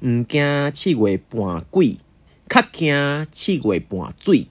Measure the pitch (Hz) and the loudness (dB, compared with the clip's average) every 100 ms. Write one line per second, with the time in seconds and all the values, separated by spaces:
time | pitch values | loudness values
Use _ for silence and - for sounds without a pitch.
0 | 127 120 120 147 143 143 143 147 - 143 | 0 -2 0 0 0 0 -2 -2 0 2
1 | 104 95 - - 98 85 80 185 151 - | 2 0 -4 -6 -4 -4 -2 2 2 0
2 | _ _ _ _ - 254 - - 160 143 | _ _ _ _ 0 2 2 -2 0 0
3 | 143 147 151 - - 180 110 90 - 92 | 0 -2 -6 -6 -4 -2 0 -2 -4 -8
4 | 76 - - 165 - | -8 -8 2 2 2